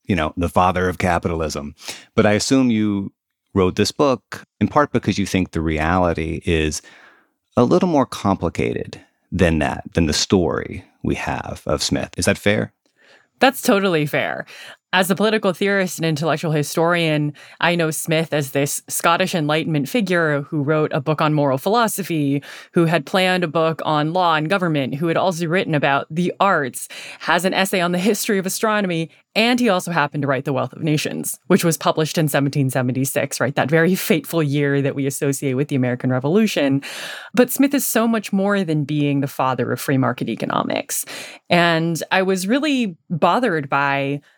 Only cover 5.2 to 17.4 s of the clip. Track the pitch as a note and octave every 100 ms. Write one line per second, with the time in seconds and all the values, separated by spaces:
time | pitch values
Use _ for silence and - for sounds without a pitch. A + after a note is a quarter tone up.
5.2 | F#2+ G2 F2 E2+ D#2+ D#2 D#2 F#2 F2+ D#2+
6.2 | D#2+ D#2+ - E2 D#2 D2+ - - - _
7.2 | _ _ _ - B2 F3 F#3 D3+ A#2+ -
8.2 | G2+ F#2+ E2+ - A#1 A#1 - - - _
9.2 | _ F2+ F2 E2 C#2 - - - E2 D2+
10.2 | - G2 D#2+ A#1+ G1+ - - _ - C#2
11.2 | - C3+ - - - C#2+ - C2+ - -
12.2 | - G2 G2+ G#2+ A2+ - _ _ _ _
13.2 | _ _ B3 A#3+ - G3+ G3 E3 D3 C#3+
14.2 | G2+ B1+ - - - - _ F#3 F#3 G3
15.2 | G#3 A3 G3+ F3 G3+ G3+ F3+ - E3 D3+
16.2 | D#3+ D3+ E3+ D3+ D3 - E3 F3 E3 D3+
17.2 | D3 -